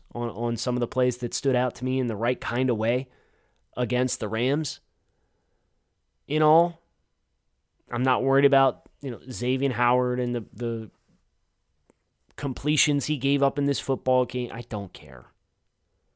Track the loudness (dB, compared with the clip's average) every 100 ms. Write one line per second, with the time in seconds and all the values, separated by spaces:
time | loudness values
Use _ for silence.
0 | -12 -8 -6 -4 -4 -2 -2 -2 -2 0
1 | 0 0 -4 -2 0 0 0 -2 -2 -2
2 | -2 -2 -2 -2 -4 -2 0 0 0 -2
3 | -4 _ _ _ _ _ _ -6 -2 0
4 | 0 -2 -4 -2 0 0 -2 -8 _ _
5 | _ _ _ _ _ _ _ _ _ _
6 | _ _ -4 2 6 6 4 -2 _ _
7 | _ _ _ _ _ _ _ _ _ -2
8 | 2 2 4 4 6 6 4 0 -10 _
9 | -10 -10 -10 -4 -2 0 0 2 2 4
10 | 2 0 -2 -4 -6 -6 -6 -4 -8 -16
11 | _ _ _ _ _ _ _ _ _ _
12 | _ _ _ -8 -6 -4 -2 2 2 0
13 | 0 -2 0 2 2 2 0 0 -2 -2
14 | 2 2 2 -2 -6 -8 -8 -8 -8 -12
15 | -18 -18 -20 _ _ _ _ _ _ _
16 | _